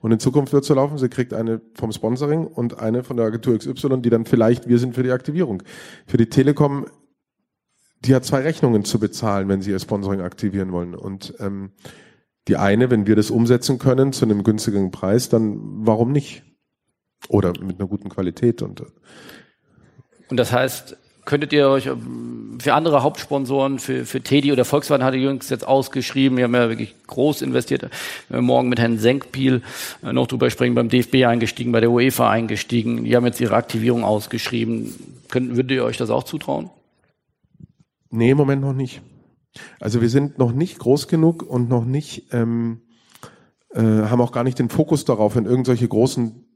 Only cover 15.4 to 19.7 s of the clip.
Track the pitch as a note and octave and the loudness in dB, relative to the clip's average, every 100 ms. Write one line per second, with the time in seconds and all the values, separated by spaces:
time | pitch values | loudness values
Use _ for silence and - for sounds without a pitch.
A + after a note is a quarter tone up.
15.4 | A2 G#2 G#2+ G2+ A2 A2 A#2+ C#3+ - - | 0 -4 -10 -4 0 2 2 0 -2 -16
16.4 | _ _ _ _ _ _ _ _ - G#2 | _ _ _ _ _ _ _ _ 0 2
17.4 | F2+ F2 F#2+ F2+ F#2+ G2+ G2 - F#2 E2 | 2 -2 -8 -8 -6 -6 -8 -6 -6 0
18.4 | A#2+ A#2 G2 F#2+ - _ _ - - - | -2 0 -8 -12 -18 _ _ -20 -20 -20
19.4 | _ _ _ | _ _ _